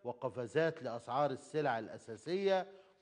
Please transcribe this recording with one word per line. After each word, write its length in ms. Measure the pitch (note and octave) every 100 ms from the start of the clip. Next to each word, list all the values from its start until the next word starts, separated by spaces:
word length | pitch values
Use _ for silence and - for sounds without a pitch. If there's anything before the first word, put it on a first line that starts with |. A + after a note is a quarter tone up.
وقفزات 760 | A#2+ A#2+ C3 A2+ A#2+ C3+ D#3+ D#3+
لأسعار 480 | B2+ A#2 - B2 D3
السلع 480 | C3 - D#3 D3 A#2
الأساسية، 920 | A2 A2 - G#2+ - F#3 G3 F#3+ F3+ - - _